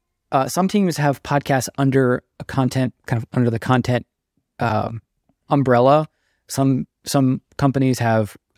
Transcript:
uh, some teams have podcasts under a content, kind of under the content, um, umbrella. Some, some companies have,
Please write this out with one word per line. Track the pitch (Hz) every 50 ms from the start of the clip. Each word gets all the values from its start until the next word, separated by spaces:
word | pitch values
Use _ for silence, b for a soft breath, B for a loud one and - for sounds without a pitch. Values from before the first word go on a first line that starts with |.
| _ _ _ _ _ - -
uh, | 139 131 139
some | - - 185 190
teams | - 208 196 180 156
have | - 147 147 135 - -
podcasts | - 143 143 147 - 143 131 120 - - -
under | 139 135 131 135 135 123 123 - - _ _ -
a | -
content, | - - - 131 127 - 131 131 127 - _ _
kind | - - 117 117
of | - -
under | 127 123 117
the | 113 113
content, | - - 127 127 120 - 123 120 - _ _ _ _ _ _ _ _ _ _ -
um, | - 117 107 107 104 113 113 110 - _ _ _ _ _ _ _ _ -
umbrella. | 156 143 139 131 123 120 123 131 143 151 156 - _ _ _ _ _ _ _ -
Some, | - - 135 135 135 127 - - _ _ -
some | - - 143 135 131 131 - - _ _
companies | - - 143 127 143 135 131 127 -
have, | 120 117 113 110 110 98 - - _ _ _